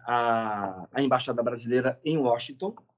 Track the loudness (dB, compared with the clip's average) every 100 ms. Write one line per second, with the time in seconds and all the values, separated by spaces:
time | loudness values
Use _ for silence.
0 | -2 0 2 2 0 -4 -4 -8 -8 -2
1 | 2 2 2 -2 -2 -4 0 2 2 -2
2 | -2 0 2 2 -2 -8 -8 -8 _